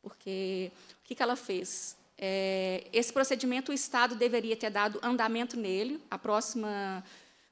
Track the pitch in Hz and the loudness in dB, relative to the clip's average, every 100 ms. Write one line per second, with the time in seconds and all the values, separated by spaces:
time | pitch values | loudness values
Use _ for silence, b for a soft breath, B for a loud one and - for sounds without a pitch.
0 | 208 - 190 190 190 190 185 b b b | -18 -12 -6 -4 -2 -4 -6 b b b
1 | - 247 240 254 - 180 185 - - - | -10 -2 0 0 -2 -4 -4 -4 -6 -10
2 | _ - 190 196 190 190 185 185 - 226 | _ -6 -2 0 0 0 0 -2 0 0
3 | 233 269 269 254 254 254 262 277 - 247 | 2 2 2 2 0 0 0 0 2 4
4 | 247 226 240 226 220 220 220 202 208 208 | 4 4 2 4 0 -2 0 2 2 0
5 | 240 247 226 226 240 240 196 190 240 302 | 0 2 2 0 -2 -2 -2 0 -2 -4
6 | - 190 226 214 220 233 208 202 196 185 | -8 -6 0 2 2 -2 -2 -4 -4 -6
7 | b b b b b | b b b b b